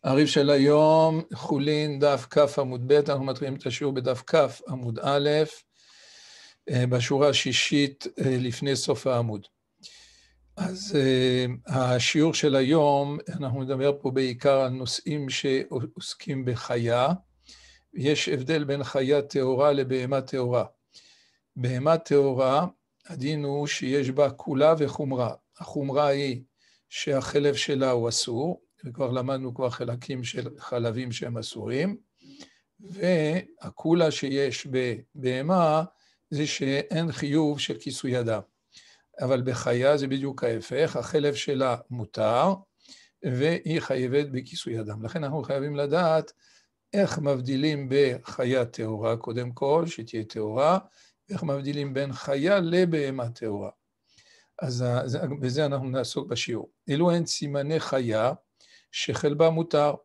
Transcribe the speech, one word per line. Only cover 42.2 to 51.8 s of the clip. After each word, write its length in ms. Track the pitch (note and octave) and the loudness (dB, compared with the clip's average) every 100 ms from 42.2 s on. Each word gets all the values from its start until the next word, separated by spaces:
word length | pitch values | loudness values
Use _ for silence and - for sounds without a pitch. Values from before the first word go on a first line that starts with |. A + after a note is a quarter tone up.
| A2 A#2 E3 F#3+ - _ _ - _ _ | 2 4 2 0 -8 _ _ -20 _ _
והיא 560 | D3 B2 D3+ E3+ D#3 D#3+ | -4 0 0 0 -2 -4
חייבת 480 | - C3+ B2+ C#3 D3 | -2 -2 0 0 0
בכיסוי 500 | B2+ C3 E3 - A2+ | -6 -8 -12 -8 -6
הדם. 280 | G#2+ G#2+ A2 | -6 -8 -8
לכן 180 | E3+ | -6
אנחנו 200 | C#3+ D#3 | -4 -6
חייבים 320 | B2 C#3 C#3+ C#3+ | -4 -4 -4 -4
לדעת 560 | C#3+ D#3+ F3 D#3+ D#3 _ _ _ _ _ _ | 0 2 4 2 0 _ _ _ _ _ _
איך 260 | G3+ G3 E3 | 0 0 0
מבדילים 720 | C#3+ C3+ B2 C3+ D#3 D3 C3+ | 0 -2 0 0 0 0 0
בחיה 760 | C#3 C#3 B2 - - B2 C3 A#2+ | 4 4 2 -10 -4 0 2 0
טהורה, 520 | - A2 G#2+ A2+ A#2 | -4 -6 -2 -2 -2
קודם 340 | A#2+ A#2 B2 | -4 -6 -6
כל, 360 | B2 C#3 D#3 E3+ | -4 2 2 0
שתהיה 360 | - A2+ A#2 | -6 -10 -8
טהורה, 540 | A2 A2+ G#2+ A2+ D3+ F#3 - _ _ _ _ | -8 -6 -4 2 4 2 -2 _ _ _ _
ואיך 140 | G3 | -6
מבדילים 500 | E3 C#3 C#3 D3 | -4 -4 -4 -6